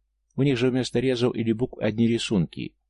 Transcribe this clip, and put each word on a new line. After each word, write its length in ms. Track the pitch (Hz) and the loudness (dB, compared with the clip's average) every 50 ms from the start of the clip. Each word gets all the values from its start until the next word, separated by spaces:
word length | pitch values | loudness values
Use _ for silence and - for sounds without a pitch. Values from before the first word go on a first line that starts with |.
| _ _ _ _ _ _ - | _ _ _ _ _ _ -2
У 80 | - 135 | 0 0
них 140 | 143 135 113 | 2 2 2
же 120 | 123 131 | 2 2
вместо 300 | 120 131 120 - - 123 | 0 0 -2 -2 -2 0
резов 360 | 123 131 127 113 120 127 - | 0 0 0 2 0 0 0
или 180 | - 113 113 113 | 0 0 0 0
букв 260 | 110 127 - - - | 0 -2 -4 -4 -4
одни 280 | - 113 107 113 117 113 | -4 -2 0 2 2 2
рисунки, 680 | 117 113 - - 113 92 80 - - - - - _ _ _ _ | 2 0 -2 0 0 0 0 0 -4 -10 -12 -12 _ _ _ _